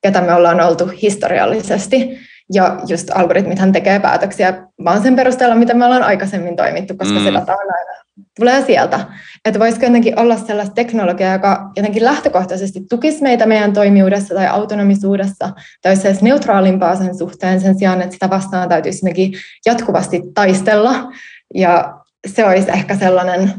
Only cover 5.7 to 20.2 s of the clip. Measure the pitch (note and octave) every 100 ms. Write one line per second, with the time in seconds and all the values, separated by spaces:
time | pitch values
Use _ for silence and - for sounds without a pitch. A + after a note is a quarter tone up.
5.7 | A#3+ A#3+ B3+ - G3+ G3 G3 F3 E3+ -
6.7 | - G3 F#3+ F#3+ G3+ G3+ F#3+ F#3 G3 G3+
7.7 | F3 - - _ _ - - A#3+ C4 C4+
8.7 | E3 A2+ A2 G2 - - - G#3+ G3 A3+
9.7 | A#3 B3 A#3+ A3+ - A#3 A3+ - G#3 G3+
10.7 | A3 A#3+ A3+ G3+ F#3 F#3 F#3+ G3 - -
11.7 | - G#3 G#3 A3+ C#4+ D4 F3+ F#3+ F#3 G3
12.7 | G3+ G3 A#3+ D#4 D4+ C#4 A#3 A3+ G#3+ G#3
13.7 | G3+ G3+ G3+ F#3+ G3+ G3 F#3 F#3 G3+ G#3
14.7 | G#3 G3+ G3 G3 G3 G3 - G3 - -
15.7 | _ F#3 F#3+ G3 G3 A3 C#4+ - G3+ F#3+
16.7 | F#3+ F3+ F#3+ F#3+ F3 E3 - F#3 F#3 F#3+
17.7 | F#3+ G3 F#3 F3+ - F#3+ F#3+ F#3+ F#3 F3+
18.7 | E3+ - F#3+ F#3+ F3 F#3+ - - - -
19.7 | A#3 - - - F3